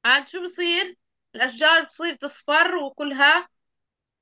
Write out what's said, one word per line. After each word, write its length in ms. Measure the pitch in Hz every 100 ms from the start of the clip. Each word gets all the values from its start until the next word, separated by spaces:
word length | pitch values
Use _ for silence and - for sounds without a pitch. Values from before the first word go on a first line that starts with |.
| 233
عاد 220 | 269 269
شو 160 | 370
بصير؟ 540 | 359 359 349 349 370 359 _ _ _ -
الأشجار 480 | 254 233 311 330
بتصير 300 | 294 - 339
تصفر 640 | 277 285 - - 302 349 349
وكلها 760 | 277 269 294 269 277 330 359 _ _ _ _ _ _ _